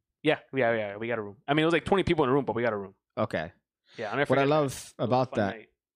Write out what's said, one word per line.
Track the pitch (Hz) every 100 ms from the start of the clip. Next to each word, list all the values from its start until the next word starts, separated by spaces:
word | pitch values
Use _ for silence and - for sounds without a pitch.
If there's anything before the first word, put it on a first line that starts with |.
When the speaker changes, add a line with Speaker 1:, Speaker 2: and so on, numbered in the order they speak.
| _ _
Speaker 1:
Yeah, | 151 147 -
yeah, | 135 117 113
yeah, | 104 101
we | 117
got | 117
a |
room. | 104 101 -
I | 151
mean, |
it | 160
was, |
like, | 165 -
twenty | 196
people | 170 156 127
in |
a |
room, | 139 117
but | 110
we |
got | 120
a | 104
room. | 95 - _ -
Speaker 2:
Okay. | 107 90 80 - _ _ _ -
Speaker 1:
Yeah, | 107
I'll | 123
never | 143
Speaker 2:
What | 139
I |
Speaker 1:
forget | 139
that. | 151
Speaker 2:
love | 139
Speaker 1:
It |
was | - - -
a |
Speaker 2:
about | 120 127 127
Speaker 1:
fun | 120
Speaker 2:
that, | 98 -
Speaker 1:
night. | - _ _